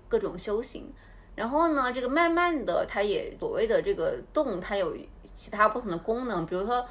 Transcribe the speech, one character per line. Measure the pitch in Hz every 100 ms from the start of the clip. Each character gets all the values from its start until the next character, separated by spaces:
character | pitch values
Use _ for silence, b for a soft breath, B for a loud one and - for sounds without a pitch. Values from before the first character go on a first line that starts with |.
| -
各 | 233
种 | 196 185
修 | - 208
行。 | 247 - - - b b b -
然 | 226
后 | 294 330
呢， | 285 247
这 | 247
个 | 247
慢 | 294 339
慢 | 339 349 311 180
的， | 160 180
它 | -
也 | 208 180 - -
所 | -
谓 | 165 220
的 | 190
这 | 175
个 | 196 160 123 -
洞， | 302 277 180
它 | - 202
有 | 170 - - - - -
其 | -
他 | 208 214
不 | 247
同 | 226
的 | 170
功 | - 233 254
能。 | 180 165
比 |
如 | 180 208
说 | 247 247